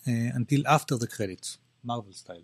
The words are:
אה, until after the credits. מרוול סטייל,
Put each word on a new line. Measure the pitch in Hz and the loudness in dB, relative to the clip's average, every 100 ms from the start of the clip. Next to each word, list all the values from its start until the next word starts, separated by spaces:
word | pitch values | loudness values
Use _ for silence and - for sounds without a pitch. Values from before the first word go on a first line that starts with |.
| 131 | -2
אה, | 117 120 127 | 0 0 -2
until | 117 143 139 | 0 2 6
after | 147 - 127 | 4 4 -2
the | 117 - | -2 -2
credits. | 101 90 - - _ _ 120 | -4 -4 -12 -14 _ _ -6
מרוול | 120 101 | -6 -6
סטייל, | 92 - 85 | -16 -18 -18